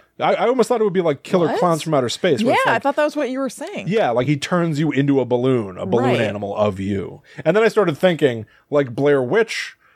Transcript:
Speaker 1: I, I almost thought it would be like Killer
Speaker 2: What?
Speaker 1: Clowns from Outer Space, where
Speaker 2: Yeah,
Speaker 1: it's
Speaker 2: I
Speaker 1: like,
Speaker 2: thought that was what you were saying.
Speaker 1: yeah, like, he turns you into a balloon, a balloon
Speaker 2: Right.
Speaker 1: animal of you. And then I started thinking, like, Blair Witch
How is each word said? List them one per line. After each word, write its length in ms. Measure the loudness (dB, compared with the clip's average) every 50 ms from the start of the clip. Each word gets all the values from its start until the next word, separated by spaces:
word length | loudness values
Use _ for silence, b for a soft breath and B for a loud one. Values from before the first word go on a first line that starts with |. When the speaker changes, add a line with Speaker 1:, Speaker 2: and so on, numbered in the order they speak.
| _ _ _ -4
Speaker 1:
I, 140 | -2 0 0
I 120 | 0 0
almost 220 | 0 2 0 0 0
thought 120 | 0 0
it 20 | 0
would 100 | 0 0
be 80 | 0
like 220 | 0 0 0 -2 -4
Killer 240 | -2 0 2 2
Speaker 2:
What? 120 | 2 0 0
Speaker 1:
Clowns 220 | 0 0 0 0 -2
from 100 | 0 0
Outer 160 | 0 0 0
Space, 320 | -2 -2 0 0 2 2 2
where 80 | 2 2
Speaker 2:
Yeah, 40 | 2
Speaker 1:
it's 80 | 2
Speaker 2:
I 40 | 2 0
Speaker 1:
like, 100 | 0 0
Speaker 2:
thought 120 | -2 0
that 80 | 0 0
was 120 | -2 -2
what 140 | -4 -4 -4
you 100 | -4 -4
were 100 | -6 -6
saying. 380 | -6 -8 -12 -10 -10 -8 -6
Speaker 1:
yeah, 220 | -2 0 0 0 2
like, 160 | 2 0 0
he 100 | 0 0
turns 420 | -2 -2 -2 0 0 0 0 0 0
you 120 | -2 0
into 280 | 0 0 2 2 2 2
a 60 | 2
balloon, 520 | 0 0 0 2 2 2 0 -2 -4 -8
a 80 | -8 -4
balloon 200 | -2 0 2 2
Speaker 2:
Right. 160 | 2 2 0
Speaker 1:
animal 340 | 0 -2 -4 -6 -6 -6 -2
of 240 | 0 0 0 0 -2
you. 420 | -4 -4 -2 -4 -4 -8 -12 -16 _ B B B B
And 100 | 2 2
then 80 | 4 4
I 40 |
started 300 | 2 4 2 2 2 2
thinking, 480 | 2 2 2 2 4 2 0 0 0 -8 b b b b b
like, 260 | 0 0 0 0 -2
Blair 260 | 0 2 2 4 2
Witch 540 | 2 0 0 0 0 0 -4 -10 -10 -10 -14 b b b b